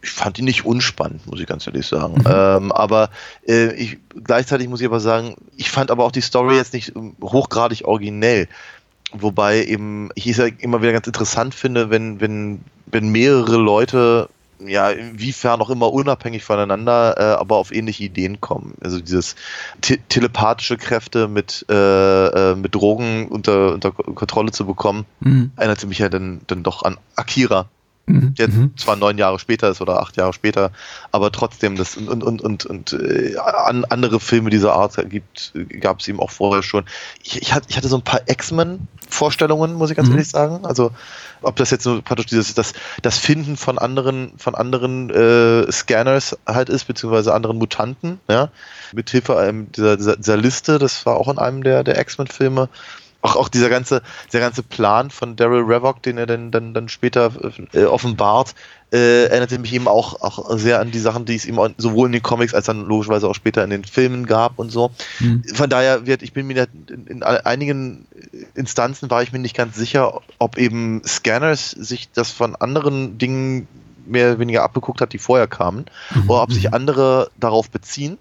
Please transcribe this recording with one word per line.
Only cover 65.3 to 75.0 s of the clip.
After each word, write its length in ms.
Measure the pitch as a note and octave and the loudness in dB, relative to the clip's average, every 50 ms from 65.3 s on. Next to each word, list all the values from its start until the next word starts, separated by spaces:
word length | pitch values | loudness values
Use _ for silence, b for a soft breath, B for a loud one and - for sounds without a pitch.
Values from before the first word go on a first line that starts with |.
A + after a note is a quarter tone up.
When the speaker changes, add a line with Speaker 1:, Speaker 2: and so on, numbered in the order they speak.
| A#2 A#2+ A#2 A2+ A2 | 2 0 -2 -4 -4
Speaker 1:
Von 160 | A#2 D3 C#3 | -2 0 0
daher 360 | C3 B2+ C3 C3 C3 B2 A#2 | 2 2 2 2 2 0 0
wird, 160 | B2 C3+ B2+ - | -2 -2 -2 -2
ich 80 | - | -8
bin 160 | _ C#3 C3+ C3+ | _ -8 -8 -4
mir 80 | C3+ | -2
da 380 | B2+ B2+ A#2+ B2 D#2 D#2 - - | -2 -2 -2 -4 -18 -20 -18 -18
in, 140 | - A#2 - | -18 -16 -14
in 160 | - B2+ - | -12 -6 -2
einigen 800 | - B2 A#2 - - A#2+ C3 D3 C#3+ C#3+ C3+ C3+ B2+ G#2 - - _ _ - - - - - - - _ | 0 0 0 0 -2 -2 -2 -2 -4 -4 -4 -4 -8 -10 -14 -20 _ _ -20 -20 -20 -20 -20 -20 -18 _
Instanzen 540 | - C3 B2 - - A#2+ B2 C3+ - - C3 | -10 -8 -6 -2 -2 -2 -2 -2 -6 -6 -2
war 100 | A#2+ A#2+ | 0 -2
ich 120 | B2 A#2+ A#2+ | -2 -2 -4
mir 60 | C3 | -8
nicht 160 | B2+ A#2+ - | -8 -8 -2
ganz 200 | - B2 A#2 A2 | -2 -4 -4 -2
sicher, 460 | G#2+ A2+ A#2 - C#3+ C3 - - - _ _ - _ | -6 -6 0 2 2 2 2 0 -4 _ _ -6 _
ob 200 | A#2+ A2+ A#2 - | -4 -4 0 0
eben 440 | B2 A#2+ A2 A#2 A#2 A2+ A2+ A2 - | 0 0 0 -2 -4 -2 -4 -4 -4
Scanners 640 | - - - _ A2+ A2 A#2+ C#3+ D#3+ D#3 C#3 - - | -6 -8 -2 _ 0 0 2 2 0 0 0 -4 -10
sich 360 | - - B2 G#2+ B2 A#2+ - - _ | -12 -12 -12 -10 -10 -10 -12 -8 _
das 180 | - A#2+ - | -4 -4 -4
von 240 | - - A#2+ A#2 G2 | -2 -2 -2 -2 -2
anderen 640 | - - A#2+ C3+ D#3 C#3+ D3 C#3 C3+ C3+ B2 F#2+ A2+ | -4 -4 -2 -2 0 -2 -2 -2 -2 -6 -6 -6 -4
Dingen 500 | B2+ B2 C3 C3 C3 C3 C3 B2+ A2+ - _ - - - - _ - - | -4 -4 -2 -4 -2 -4 -4 -6 -6 -10 _ -20 -20 -20 -20 _ -16 -2
mehr 220 | A2 B2 A#2+ A#2+ | 0 4 4 4
oder 100 | A#2+ A2+ | 4 2
weniger 240 | A#2+ A#2+ A2+ A2+ - | 0 0 2 2 2
abgeguckt 380 | - - C3 - - B2+ - | 2 0 -4 -4 -4 -4 -4